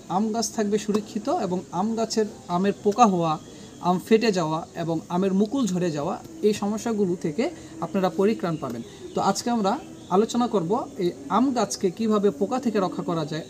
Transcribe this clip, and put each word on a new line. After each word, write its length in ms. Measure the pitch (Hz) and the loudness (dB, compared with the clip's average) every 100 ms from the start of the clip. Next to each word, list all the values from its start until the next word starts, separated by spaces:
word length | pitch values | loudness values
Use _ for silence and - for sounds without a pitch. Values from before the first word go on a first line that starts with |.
| - | -2
আম 140 | 180 220 | 0 0
গাছ 120 | 226 220 - | 0 -2 -2
থাকবে 220 | 208 208 | 0 0
সুরক্ষিত 500 | 214 208 208 214 262 349 190 | 2 -2 -2 -4 -2 0 0
এবং 120 | 180 - | -4 -2
আম 160 | 165 220 226 | -2 -2 -2
গাছের 320 | 220 220 214 - - | 0 0 0 -4 -4
আমের 260 | 175 196 196 | 0 2 2
পোকা 220 | 208 202 220 | 0 6 6
হওয়া, 280 | 180 160 156 - - - - | 6 0 -2 -6 -18 -18 -4
আম 160 | 175 180 - | 0 0 4
ফেটে 220 | 214 226 | 4 6
যাওয়া 280 | 185 156 160 - 165 | 2 0 -4 -6 -6
এবং 200 | 165 160 - | -4 -4 -2
আমের 240 | 180 190 | -2 2
মুকুল 300 | 190 214 277 214 | 2 2 2 0
ঝরে 220 | 185 180 | 0 0
যাওয়া, 240 | 147 160 233 - - | -2 -4 -6 -10 0
এই 120 | 208 | 2
সমস্যাগুলো 600 | 208 202 214 233 208 185 185 | 2 -2 -2 -2 0 0 0
থেকে 220 | 170 151 311 - - - | -2 -2 -2 -4 -14 -8
আপনারা 280 | 170 196 185 | -4 0 0
পরিত্রাণ 460 | 190 202 226 180 156 | 2 2 2 -2 -4
পাবেন। 200 | 131 117 - - - - | -4 -8 -10 -14 -8 0
তো 40 | |
আজকে 260 | 196 196 240 | 0 0 0
আমরা 220 | 240 190 277 - - - | 0 2 0 -6 -16 0
আলোচনা 380 | 185 220 233 233 | 2 2 0 2
করব 240 | 202 165 240 - - | 0 0 -2 -2 -2
এই 120 | 175 - - | -2 -2 -2
আম 160 | 196 277 | 2 2
গাছকে 340 | 240 202 - 190 - | 2 0 0 -2 0
কিভাবে 320 | 226 214 196 190 | 2 4 2 2
পোকা 180 | 196 254 | -2 0
থেকে 180 | 240 208 | 0 0
রক্ষা 240 | 180 - | 0 -2
করা 200 | 175 165 151 | -2 -2 -2
যায়, 180 | 151 | -6